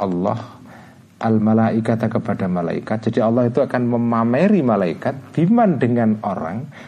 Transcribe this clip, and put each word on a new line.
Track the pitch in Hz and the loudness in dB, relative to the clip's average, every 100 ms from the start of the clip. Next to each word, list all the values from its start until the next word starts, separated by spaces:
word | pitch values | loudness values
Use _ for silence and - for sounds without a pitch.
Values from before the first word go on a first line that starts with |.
Allah | 98 90 98 113 110 - - - - - - - | -4 0 -2 -2 -8 -18 -20 -20 -20 -20 -20 -6
al | 113 110 | 0 2
malaikata, | 107 110 113 110 113 113 113 | 4 4 2 0 0 -2 -2
kepada | 113 107 - 95 | -2 -4 -4 -2
malaikat. | 90 85 82 - 113 | -2 -2 -6 -4 -4
Jadi | 113 113 | -2 0
Allah | 110 117 120 | 2 2 2
itu | 127 | 2
akan | 131 123 | 0 0
memameri | 120 120 120 113 117 123 190 208 | 0 0 0 0 2 2 2 2
malaikat, | 127 101 90 76 131 - - - | 2 2 0 -2 -6 -6 -6 0
biman, | 170 233 220 139 | 2 4 4 2
dengan | 123 120 110 107 | 0 2 2 0
orang, | 104 92 78 104 151 - | -4 -6 -6 -8 -12 -16